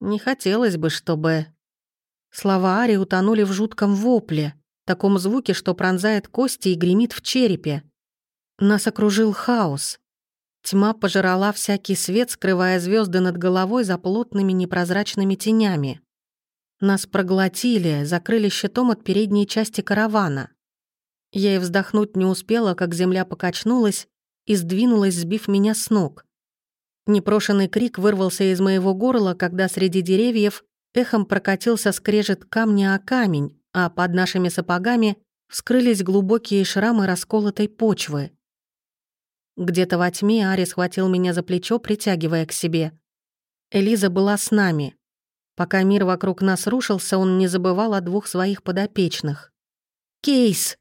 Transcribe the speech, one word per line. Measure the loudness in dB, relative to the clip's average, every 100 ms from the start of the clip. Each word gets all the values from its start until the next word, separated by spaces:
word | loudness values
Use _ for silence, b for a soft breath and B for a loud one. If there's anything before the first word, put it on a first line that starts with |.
Не | -6 -4
хотелось | -4 -2 0 0 0 0
бы, | -2
чтобы». | -4 -4 -2 0 -2 -4 _ _ _ _ _ _ _ _
Слова | -4 0 2 2 2
Ари | 2 2
утонули | 0 0 2 2
в | 2
жутком | 0 -4 0 0
вопле, | 2 2 0 0 -4 -4 -8 _ _
таком | -4 0 2 2
звуке, | 0 -2 -2
что | -2 -2
пронзает | -2 0 0 0 -2 -2
кости | -2 -2 -2 -2
и |
гремит | 0 2 2 0
в | -4
черепе. | -4 0 2 0 -4 -6 -8 _ _ _ _ _ _ 0
Нас | 2 2 0
окружил | 0 0 2 0
хаос. | 0 -2 0 0 -2 -8 -10 _ _ _ _ _ _
Тьма | -2 2 2
пожирала | 0 -2 0 2 2 0
всякий | -2 -2 -4 -2
свет, | -4 -2 0 -2
скрывая | -2 0 2 2 0
звёзды | 0 0 2 0
над | 0 0
головой | 0 0 0 0
за | 0 -2
плотными | -2 -4 -2 -2 0
непрозрачными | 0 -2 -2 -2 -2 -2 -2 -2
тенями. | 0 0 2 2 0 -4 -8 _ _ _ _ _ _ _ -2
Нас | 0 0 -2
проглотили, | -2 0 0 0 0 0 0 0 0
закрыли | -2 -2 0 0 0
щитом | -2 -4 0 0
от | 0
передней | 0 0 2 0 0
части | -2 -4 -4
каравана. | -2 0 0 0 0 -4 -8 _ _ _ _ _ _ _ _
Я | -2 2
и | 2
вздохнуть | 0 -2 0 0 0 0
не | 0
успела, | 0 -2 0 0
как | 0 -2
земля | 0 0 0
покачнулась | -4 -6 -6 -4 0 2 2 -2 -8 _ _ _
и | -2 -2
сдвинулась, | 0 0 2 4 2
сбив | 0 -4 -4 0
меня | 0 2
с | 0 0
ног. | 0 0 -6 -20 _ _ _ _ _ _ _ 0
Непрошеный | 0 2 0 2 0 0
крик | 0 -2 0
вырвался | 0 2 0 0 0
из | 2
моего | 2 2 0
горла, | 0 0 2 0
когда | 0 -2 -2 -2
среди | 0 0 0
деревьев | 2 2 2 2 0 -2 _ _ _
эхом | -2 0 0
прокатился | 0 -2 0 -2 0 0 0
скрежет | -2 0 0 0 -4
камня | -4 -2 2 2 2
о | 0
камень, | 0 0 0 0 -4 -8 _
а | -2 -2
под | 0 0
нашими | 0 0 0 -2
сапогами | -2 -2 -2 0 2 2 -2 _ _ _
вскрылись | -8 0 2 4 2
глубокие | 2 2 2 0 0 0
шрамы | 0 0 2 2 0
расколотой | -2 -2 -2 0 -2 -4
почвы. | 0 0 0 -2 -6 -8 _ _ _ _ _ _ _ _ _ _ _ _ -8
Где-то | -2 0 0 2
во | 0
тьме | 0 2 2 2
Ари | 0
схватил | -2 -2 -2 0 0
меня | 2 0
за | 0
плечо, | -2 -2 -2 -2
притягивая | -2 -2 0 0 0 -2
к | -2
себе. | -4 -2 -2 -2 -8 _ _ _ _ _ _ _
Элиза | 0 2 2 2
была | 2 0 0
с | 0
нами. | 2 2 0 -4 -10 _ _ _ _ _ -8
Пока | -2 2
мир | 2 2
вокруг | 2 0 -2 0
нас | 0 0 -2
рушился, | -2 -2 -4 -2 0
он | 2 2
не | 2
забывал | 0 0 0 0
о | -2
двух | -2 -4 -4
своих | -2 -2 -4
подопечных. | -4 -4 -2 0 -2 -2 -6 -6 -12 _ _ _ _ _ _ _
«Кейс!» | 0 4 4 2 -4 -8